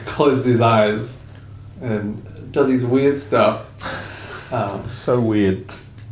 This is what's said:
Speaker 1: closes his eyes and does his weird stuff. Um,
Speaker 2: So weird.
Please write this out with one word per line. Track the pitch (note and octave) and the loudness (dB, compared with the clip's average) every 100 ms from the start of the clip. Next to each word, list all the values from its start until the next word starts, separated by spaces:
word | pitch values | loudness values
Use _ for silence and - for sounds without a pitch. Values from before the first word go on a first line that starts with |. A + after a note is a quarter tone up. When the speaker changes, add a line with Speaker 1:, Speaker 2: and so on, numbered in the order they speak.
| - | -8
Speaker 1:
closes | - D3 B2+ B2 | 2 4 4 4
his | A2+ | 4
eyes | A2+ A2+ G#2+ G#2+ - - - - - - - - | 6 6 4 2 -6 -12 -18 -20 -20 -18 -18 -10
and | A#2 G#2+ G2+ A2 - - - | -6 -4 -4 -8 -12 -16 -6
does | D3 C3 | 0 2
his | B2+ A#2+ | 2 2
weird | C3+ C#3 C#3 | 2 4 2
stuff. | - A#2+ - - - - - - - - - - - | 0 2 4 2 -6 -14 -10 -10 -12 -14 -14 -14 -6
Um, | B2 G2+ G2 - | -4 -4 -6 -8
Speaker 2:
So | - - B2 | -6 0 2
weird. | A2+ G#2+ G2 F#2+ - - - - - | 2 4 2 2 -4 -16 -20 -20 -16